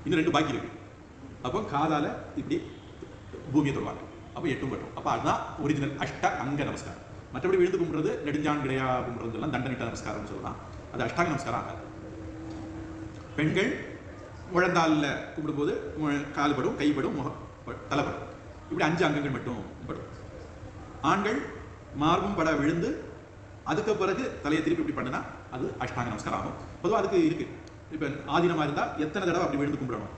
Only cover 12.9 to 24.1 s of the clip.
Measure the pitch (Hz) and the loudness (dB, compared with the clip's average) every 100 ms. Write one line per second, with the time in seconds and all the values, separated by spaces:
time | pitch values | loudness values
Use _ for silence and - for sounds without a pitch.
12.9 | - - - - - 156 180 226 - - | -10 -10 -12 -8 0 2 4 2 0 -6
13.9 | - - - - - - 175 180 175 160 | -10 -12 -14 -14 -14 -2 2 4 4 4
14.9 | 156 143 135 - - 151 135 151 226 - | 4 2 -2 -6 -6 -4 0 0 0 -4
15.9 | - 151 143 143 - 147 131 156 240 147 | -2 0 0 -2 0 2 2 0 2 2
16.9 | 139 - 175 139 - - - - 123 - | 4 0 0 -4 -6 -12 -14 -10 -10 -2
17.9 | 143 - - - - - - - 165 156 | 0 0 -4 -8 -12 -14 -16 -6 2 4
18.9 | 165 170 147 143 131 123 117 92 - - | 4 4 4 0 -2 -2 -6 -8 -10 -8
19.9 | 131 - - - - - - - - - | -8 -8 -12 -14 -14 -14 -14 -14 -14 -14
20.9 | - 143 190 202 254 - - - - - | -2 2 4 2 0 -2 -8 -12 -14 -10
21.9 | 139 151 185 202 196 160 147 143 170 220 | 0 4 4 2 2 2 4 4 2 0
22.9 | 302 - - - - - - - 160 214 | -2 -6 -14 -16 -18 -18 -12 -2 0 2
23.9 | 208 190 | 2 2